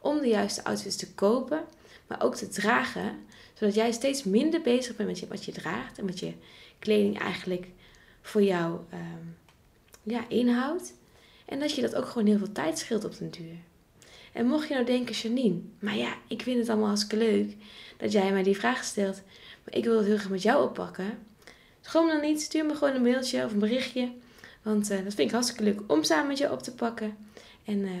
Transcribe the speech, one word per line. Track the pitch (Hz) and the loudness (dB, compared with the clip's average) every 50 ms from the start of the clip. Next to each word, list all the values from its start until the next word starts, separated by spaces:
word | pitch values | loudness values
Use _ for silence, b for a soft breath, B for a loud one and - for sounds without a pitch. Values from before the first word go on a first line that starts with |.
om | - 269 294 302 | 0 2 0 2
de | 285 240 | 2 4
juiste | 220 202 202 202 - - - | 4 4 2 0 -2 -4 -4
outfits | - 214 202 202 196 185 | -4 -4 -4 -4 -6 -8
te | - - - - | -8 -8 -12 -6
kopen, | - 202 202 226 262 254 254 302 320 330 - B B B B B B B | 2 2 4 4 4 0 -2 -2 -4 -4 -6 B B B B B B B
maar | _ - - - | _ -6 0 0
ook | - 247 | 0 0
te | - 214 190 | -2 -8 -8
dragen, | - - 196 202 240 262 254 240 - - 180 214 - - - B B B B B B - 220 | -6 -2 2 2 2 2 2 0 -4 -4 -4 -6 -6 -8 -14 B B B B B B -2 0
zodat | 208 202 | 2 2
jij | 214 220 240 233 | 4 2 2 0
steeds | 240 - 269 277 - - | 0 0 0 -2 0 -2
minder | 196 190 220 285 320 320 330 | 2 4 4 4 4 2 2
bezig | 320 247 240 247 254 - - | 2 2 2 2 0 -2 -6
bent | - 214 185 | -6 -4 -4
met | 180 180 | -4 -6
je, | - | -8
wat | - - - - | -10 -10 -10 -10
je | - - | -10 -12
draagt | - 170 156 175 226 262 - - - | -8 -6 -6 -6 -6 -6 -8 -10 -8
en | 214 | -6
wat | 190 175 180 | -6 -6 -4
je | 175 165 165 B B B B B B B B B | -6 -8 -8 B B B B B B B B B
kleding | - - 214 208 208 202 208 208 | 0 2 4 4 4 4 2 0
eigenlijk | - - 185 - - 185 185 180 180 - - b b b b b b b b b | -2 -4 -4 -4 -4 -4 -4 -4 -6 -10 -18 b b b b b b b b b
voor | b - - 214 202 | b -2 2 4 4
jou, | 196 185 175 170 170 170 175 - - | 4 4 2 0 0 -2 -4 -8 -10
ehm, | - 175 170 170 170 165 165 170 165 - _ _ _ _ _ _ _ _ _ _ - - _ | -12 -12 -10 -10 -12 -12 -14 -14 -16 -18 _ _ _ _ _ _ _ _ _ _ -20 -14 _
ja, | 208 226 240 233 - | -6 -4 -4 -4 -2
inhoudt. | - 220 247 240 240 240 254 277 320 359 - - - - b b b b b b b b b | 0 2 4 4 4 4 2 0 -2 -6 -6 -10 -18 -20 b b b b b b b b b
En | b - 277 | b -6 -4
dat | 285 302 294 | -2 -2 -2
je | 277 247 | 0 -2
dat | - - | -2 0
ook | - 247 | -2 -4
gewoon | - - 240 214 | -4 -2 2 4
heel | 208 214 202 | 4 4 4
veel | 196 190 - | 2 -2 -4
tijd | - 269 311 320 - | -4 -2 -2 -2 -4
scheelt | - - 240 208 - | -4 -2 -4 -2 -2
op | - - - | -4 -8 -8
den | 170 160 | -10 -10
duur. | 160 - 165 165 165 170 170 - _ _ _ _ _ B B B B B B B B | -10 -12 -14 -14 -14 -16 -18 -20 _ _ _ _ _ B B B B B B B B
En | - 233 | -2 0
mocht | 240 285 302 302 302 | 2 2 0 0 0
je | 294 | 0
nou | 262 247 | 0 2
denken: | 247 254 247 247 240 220 | 2 2 0 0 -2 -6
"Janine, | - - 226 233 262 262 214 175 170 - - - - | -6 -4 -2 -2 2 2 2 2 0 -6 -10 -14 -8
maar | - 208 208 | -6 -4 -2
ja, | 220 240 240 240 - - - | -2 -2 -4 -6 -8 -10 -10
ik | - 214 - | -10 -8 -4
vind | 247 254 240 | -2 0 0
het | 226 233 | 0 2
allemaal | 226 214 214 | 2 2 2
hartstikke | 214 208 208 208 - - 214 233 | 2 2 0 -2 -2 0 2 2
leuk | 226 208 202 208 208 - B B B B B B B B | 4 4 2 2 0 -4 B B B B B B B B
dat | B - 214 208 | B -4 2 2
jij | 214 190 190 196 | 4 4 4 4
mij | 196 185 | 4 4
die | 190 196 | 4 2
vraag | 196 - 233 254 - - | 2 2 0 0 0 -4
stelt, | - - - 202 196 196 202 - B B B B B B B B | -6 -2 -2 -2 -2 -2 -6 -12 B B B B B B B B
maar | - - | -6 -4
ik | - 226 | -2 2
wil | 233 226 | 2 2
het | 226 208 | 4 4
heel | 196 214 | 4 2
graag | 208 208 190 | 2 0 -2
met | 190 185 185 | -4 0 2
jou | 214 254 285 - | 4 4 4 4
oppakken." | 240 - 190 185 175 - - 185 202 233 - - - - B B B B B B B B B | 2 0 -4 -8 -8 -6 -8 -6 -6 -6 -10 -14 -20 -20 B B B B B B B B B
Schroom | B - - 320 330 | B 0 2 4 4
dan | 330 311 302 | 4 4 2
niet, | 294 302 311 302 - | 2 2 0 0 -2
stuur | - - 311 311 | -2 -2 0 0
me | 302 294 | 0 0
gewoon | 294 - 277 269 | 2 2 2 2
een | 254 247 | 4 4
mailtje | 240 247 262 254 - - 247 254 | 4 4 4 0 -2 -2 -2 -2
of | 247 214 | 0 0
een | 202 | 2
berichtje, | 202 214 233 262 254 - - 254 254 247 240 B B B B B B B B B B | 2 2 2 0 -2 -2 -2 -2 -4 -4 -4 B B B B B B B B B B
want, | 214 214 208 208 208 | 0 2 2 2 2
eh, | 202 196 185 | 0 -2 -2
dat | 196 202 | -4 0
vind | - - 226 | 0 0 2
ik | |
hartstikke | - 233 254 240 - - 214 | 2 0 0 0 -2 2 2
leuk | 208 202 - - | 2 2 0 0
om | - 294 311 311 | 2 2 2 4
samen | - 339 302 294 | 4 2 2 2
met | 277 277 269 | 0 0 0
jou | 285 - - | 0 0 -2
op | 254 - | -4 -6
te | - 247 | -10 -6
pakken. | - 240 226 233 - 220 214 214 - B B B B B B B B B | -4 -4 -4 -4 -4 -6 -6 -8 -8 B B B B B B B B B
En, | - 208 202 196 | -4 -2 -2 -2
eh, | 190 185 180 | -2 -4 -6